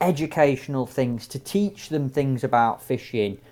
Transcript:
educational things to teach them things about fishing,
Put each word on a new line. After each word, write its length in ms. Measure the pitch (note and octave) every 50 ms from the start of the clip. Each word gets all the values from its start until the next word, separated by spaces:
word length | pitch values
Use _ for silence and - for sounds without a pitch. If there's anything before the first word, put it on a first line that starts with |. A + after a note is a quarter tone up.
educational 840 | F3 F3+ F3 C#3 D#3+ D3+ - - D#3 C#3+ C#3 B2+ - - C#3+ C3 B2+
things 400 | A#2 - - C3 B2 A#2+ A2+ - -
to 100 | - C3
teach 500 | - - - G3+ G#3 G3+ G3+ - - -
them 200 | D#3 D#3 C#3+ C3
things 360 | C3 D3+ C#3 C3+ C3 B2 -
about 380 | B2+ A#2+ A#2+ A#2 A2+ G#2+ - -
fishing, 560 | - C3 A#2+ - - - A#2 G#2 G2+ G2+ - - -